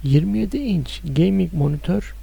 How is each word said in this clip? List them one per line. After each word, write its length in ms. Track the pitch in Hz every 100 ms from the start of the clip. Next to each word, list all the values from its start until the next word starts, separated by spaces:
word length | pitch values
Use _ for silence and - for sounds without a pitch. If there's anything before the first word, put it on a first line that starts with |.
Yirmi 360 | 139 139 180 208
yedi 200 | 220 262
inç 420 | 277 185 131 - 165 139
gaming 360 | 180 196 180
monitör 640 | 165 143 147 - 190 - -